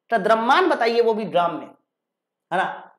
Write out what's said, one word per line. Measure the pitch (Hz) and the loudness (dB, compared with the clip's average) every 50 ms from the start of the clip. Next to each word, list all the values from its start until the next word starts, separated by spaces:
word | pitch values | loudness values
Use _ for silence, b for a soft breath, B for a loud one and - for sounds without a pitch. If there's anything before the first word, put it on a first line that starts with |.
| _ _ | _ _
का | 233 220 | -2 0
द्रव्यमान | 180 214 226 226 226 240 277 339 381 339 | 2 2 2 2 2 2 2 2 2 2
बताइए, | 302 - 240 233 233 233 | 0 0 0 0 2 2
वो | 233 226 220 | 2 2 0
भी | 208 226 | -2 -4
ग्राम | 175 143 175 175 170 165 | -2 0 0 0 0 -2
में, | 151 - | -8 -12
है | - - _ _ _ _ _ _ _ _ _ _ _ _ _ _ _ 170 185 | -16 -20 _ _ _ _ _ _ _ _ _ _ _ _ _ _ _ -4 -4
ना? | 180 - - - - - _ | -4 -4 -6 -12 -18 -20 _